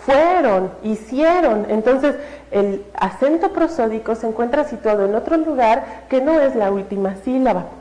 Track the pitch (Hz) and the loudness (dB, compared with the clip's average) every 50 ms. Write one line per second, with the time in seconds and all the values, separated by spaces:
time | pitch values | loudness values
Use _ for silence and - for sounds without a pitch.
0 | - - 269 269 311 339 359 370 320 254 202 190 185 190 - - - 214 214 208 | 0 2 4 4 4 4 4 2 2 4 2 2 0 -2 -6 -8 -4 -4 -4 -4
1 | - - - 254 302 320 339 359 349 294 220 208 208 - 214 214 220 247 254 269 | -6 -8 -4 0 2 4 4 4 4 2 2 0 0 -2 -2 0 2 2 2 4
2 | 269 294 262 - - - - - - - - 196 202 202 196 196 - - - - | 2 0 0 0 -6 -14 -16 -18 -18 -4 0 0 0 0 0 -4 -8 -10 -8 -4
3 | - 190 190 - - 277 311 330 370 381 392 - 339 320 330 - 240 226 214 226 | -4 -4 -4 0 0 2 2 2 0 0 0 0 -2 -2 0 0 -2 -2 -2 -4
4 | 220 - 220 226 - 226 220 - 233 240 247 285 294 294 - 214 - 220 214 208 | -4 -4 -6 -4 -4 -6 -4 -2 -4 -2 0 -2 -2 -2 -4 -6 -2 0 0 2
5 | 196 196 202 220 226 - 320 330 311 320 302 254 247 220 220 262 269 - - - | 2 0 0 -2 -2 0 0 0 0 0 0 0 2 2 2 2 0 -6 -12 -16
6 | - - - 262 254 285 320 320 285 269 262 240 208 196 196 202 196 196 - 196 | -10 -2 -2 0 2 2 2 4 2 2 2 0 0 0 0 -2 -4 -6 -6 -4
7 | 196 190 196 - - - 254 262 262 254 208 180 175 - - - | -4 -4 -4 -6 -6 -4 -2 0 2 2 0 0 -4 -8 -14 -18